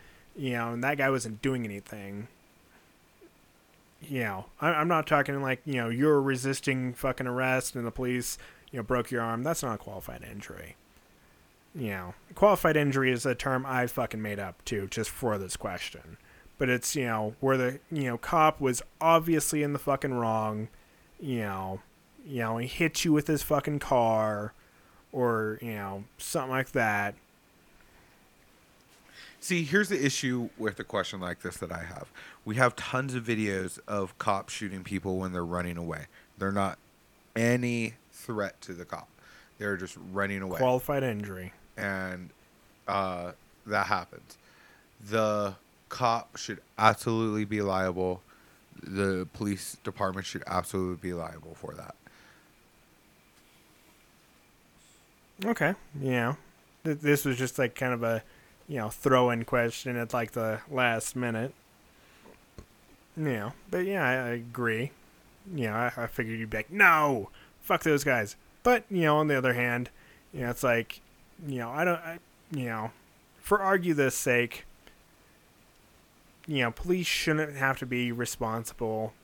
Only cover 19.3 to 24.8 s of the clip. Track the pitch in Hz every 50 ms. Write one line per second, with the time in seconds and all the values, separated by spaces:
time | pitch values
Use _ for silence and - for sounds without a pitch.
19.3 | 165 160 156 - - 151 147 147 143 135 - - 139 135 - 135 131 120 117 113
20.3 | 110 110 107 110 110 107 110 - - - - _ _ _ _ _ _ - 190 143
21.3 | 127 117 107 101 98 95 95 95 95 95 - - _ _ _ _ _ - 262 165
22.3 | 139 123 117 113 113 117 120 123 - - 175 160 - - - 170 151 151 143 -
23.3 | 156 143 - - 156 143 - - 151 143 - - 139 123 120 113 113 110 110 107
24.3 | 107 104 104 110 - - - _ _ _